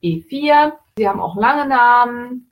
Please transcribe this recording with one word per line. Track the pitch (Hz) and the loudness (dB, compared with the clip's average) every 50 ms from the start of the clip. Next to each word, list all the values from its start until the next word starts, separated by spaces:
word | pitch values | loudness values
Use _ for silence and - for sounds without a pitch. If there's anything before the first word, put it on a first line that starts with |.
E | - 170 165 165 | -2 -4 -4 -4
vier. | - _ 262 277 294 294 294 294 302 302 302 - _ _ _ - | -6 _ -10 -6 0 2 4 4 4 2 -2 -8 _ _ _ -2
Sie | 220 202 | -2 -2
haben | 196 202 | -2 -2
auch | 185 180 170 | -6 -8 -4
lange | 202 214 240 277 294 294 269 | -2 0 0 0 0 -2 0
Namen. | 269 247 240 240 240 240 240 240 240 240 240 247 247 254 - _ | 2 2 4 4 4 4 2 0 -2 -10 -12 -12 -14 -16 -16 _